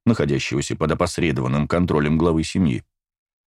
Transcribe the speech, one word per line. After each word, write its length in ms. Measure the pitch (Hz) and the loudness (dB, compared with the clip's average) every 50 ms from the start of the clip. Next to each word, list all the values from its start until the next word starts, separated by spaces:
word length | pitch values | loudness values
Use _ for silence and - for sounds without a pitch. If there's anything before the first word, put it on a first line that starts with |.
| _ | _
находящегося 680 | 117 113 - 76 71 69 67 - - 62 71 69 - 58 | 0 2 2 2 0 0 -2 -2 -4 -4 -4 -4 -4 -4
под 160 | - 80 76 | -2 -2 0
опосредованным 760 | 80 73 87 85 - - 85 80 67 65 64 65 67 73 73 | 0 0 0 -2 -2 0 0 0 0 0 -2 -2 0 -2 0
контролем 500 | - 82 85 90 82 76 76 73 73 80 | 0 0 0 2 2 2 2 2 2 2
главы 260 | 78 82 85 80 80 80 | 2 2 2 2 0 -2
семьи, 420 | - - 95 92 71 60 - - _ _ _ _ _ _ _ _ _ _ _ _ | -2 0 0 0 0 0 -2 -6 _ _ _ _ _ _ _ _ _ _ _ _